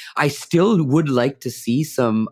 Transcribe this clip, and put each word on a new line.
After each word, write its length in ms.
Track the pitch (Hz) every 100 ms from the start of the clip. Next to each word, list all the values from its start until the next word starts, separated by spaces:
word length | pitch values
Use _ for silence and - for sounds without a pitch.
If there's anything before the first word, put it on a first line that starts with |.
| - -
I 120 | 147
still 540 | - - 170 202 196
would 260 | 139 156 147
like 300 | 123 131 -
to 100 | 123
see 320 | - 117 131
some 440 | 151 - 117 110 110